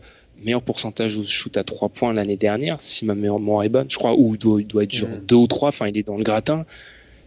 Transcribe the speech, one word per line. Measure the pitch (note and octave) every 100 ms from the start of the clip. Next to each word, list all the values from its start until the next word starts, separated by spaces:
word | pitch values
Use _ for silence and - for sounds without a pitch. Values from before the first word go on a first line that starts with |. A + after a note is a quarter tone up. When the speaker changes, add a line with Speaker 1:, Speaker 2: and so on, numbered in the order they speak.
| - - _ -
Speaker 1:
meilleur | G#2+ A#2+
pourcentage | A#2 - A2 - A2+ G#2+
au |
shoot | G2+ - A2+ G#2
à |
trois | F#2 - G#2
points | - A#2+
l'année | A2 G2+ G2
dernière, | G#2 G#2+ D#3 D#3
si | - - A2
ma | G2+
mémoire | G#2 G#2 G#2 G#2
est | G#2+
bonne, | B2+ C3+
je | -
crois, | A#2+ A#2+
ou | A#2 G#2+
il |
doit, | A2+ G#2+
il | G#2
doit | G#2+
être | G2+
genre | - A2+
Speaker 2:
Mm. | G2+ G2
Speaker 1:
deux | A#2+
ou | A#2+
trois, | - C#3+
enfin, | - G#2+
il | G#2+
est |
dans | G#2 G#2
le |
gratin. | A2 G#2+ B2+ D#3 D#3+ - - - - -